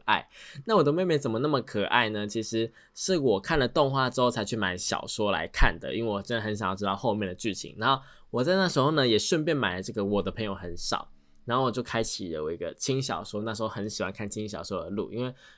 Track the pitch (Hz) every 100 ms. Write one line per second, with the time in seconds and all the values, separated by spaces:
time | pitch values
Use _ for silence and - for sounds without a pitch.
0 | - 98 - - - - - 214 143 160
1 | 185 151 135 113 151 139 - 107 98 120
2 | 110 107 104 110 107 113 113 - _ -
3 | - 180 135 98 - 160 123 165 139 135
4 | 127 127 123 117 101 113 95 90 - -
5 | - - 104 87 82 - 131 82 67 87
6 | 113 101 98 117 107 104 98 98 101 98
7 | 117 104 95 90 110 95 - - 117 131
8 | - - - 120 135 190 180 151 135 156
9 | 127 107 - 165 156 151 101 90 98 107
10 | 98 101 95 101 107 98 87 82 - -
11 | - - _ - - 123 127 110 120 117
12 | 110 - 92 78 76 85 82 - - 131
13 | 131 85 101 104 113 107 110 - 104 -
14 | 95 98 104 110 107 95 - 95 80 101
15 | 92 110 127 127 -